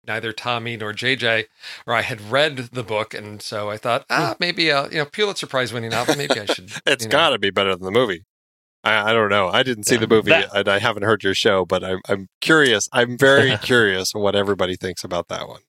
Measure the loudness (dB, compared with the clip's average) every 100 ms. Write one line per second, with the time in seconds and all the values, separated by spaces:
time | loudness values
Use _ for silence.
0 | -6 -6 -6 -6 -4 -4 -4 -8 -8 -4
1 | -2 0 0 0 -2 _ -18 -16 -2 -2
2 | -2 -8 -2 0 2 -2 -10 -10 -4 -4
3 | -4 -10 -12 -14 -10 -6 -6 -6 -2 -2
4 | 0 -2 -2 -2 -4 0 0 0 -2 -4
5 | -6 -2 -4 -4 -4 -4 -2 -6 -4 -2
6 | -2 -2 -2 -4 -2 -6 -8 -6 -2 -2
7 | 2 2 4 2 0 0 0 -2 0 2
8 | 2 -2 _ _ _ _ _ _ 0 2
9 | 4 2 4 2 4 2 0 -2 0 0
10 | 4 4 4 2 2 -2 0 2 0 0
11 | 0 0 0 0 2 2 2 -2 -2 -8
12 | -4 -6 -6 _ 2 4 6 2 0 0
13 | 0 4 6 6 4 0 2 4 4 0
14 | -2 0 0 2 0 0 -2 -2 -6 -8
15 | -6 -6 -4 -10 -10 -16